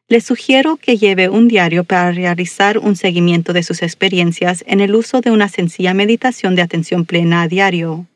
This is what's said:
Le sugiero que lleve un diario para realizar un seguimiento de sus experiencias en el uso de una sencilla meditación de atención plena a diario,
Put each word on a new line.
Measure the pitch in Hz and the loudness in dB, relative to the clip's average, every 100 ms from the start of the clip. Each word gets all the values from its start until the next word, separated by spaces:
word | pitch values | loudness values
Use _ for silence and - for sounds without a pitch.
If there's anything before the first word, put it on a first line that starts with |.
| _ | _
Le | 233 | 0
sugiero | - 240 - 262 311 311 | 0 -4 2 2 2 -2
que | - 220 | 0 2
lleve | 208 190 185 | 2 2 2
un | 208 233 | 4 4
diario | 214 170 175 | 4 2 0
para | 175 185 175 | 0 0 0
realizar | 175 180 175 180 - 202 214 | 0 -2 -2 -4 0 0 2
un | 208 196 | 0 0
seguimiento | 185 175 175 170 170 | 0 2 2 2 0
de | 175 | -2
sus | 170 175 | -4 -4
experiencias | 165 - 190 180 170 165 180 180 - | -6 -2 -2 0 0 0 -2 -4 -2
en | 196 | 0
el | 202 | 2
uso | 220 226 254 | 0 0 -2
de | 240 | 2
una | 214 202 | 2 2
sencilla | - 170 - 185 | 0 -4 -2 -2
meditación | 190 208 233 254 - 190 | 0 0 0 -2 -2 -2
de | 180 | 0
atención | 170 170 160 180 | 0 -4 -2 -4
plena | 165 170 170 170 | -2 0 0 0
a | 170 | 0
diario, | 185 196 175 165 160 180 | 0 0 0 -4 -8 -12